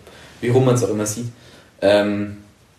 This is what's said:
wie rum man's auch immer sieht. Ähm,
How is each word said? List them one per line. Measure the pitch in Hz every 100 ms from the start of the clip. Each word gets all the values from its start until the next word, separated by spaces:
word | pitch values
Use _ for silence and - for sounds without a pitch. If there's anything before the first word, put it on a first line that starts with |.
| - - - -
wie | 120
rum | 127
man's | 127 120
auch | 95
immer | 104 107
sieht. | - 120 - - - _ -
Ähm, | 98 104 104 101 101 101 - _ _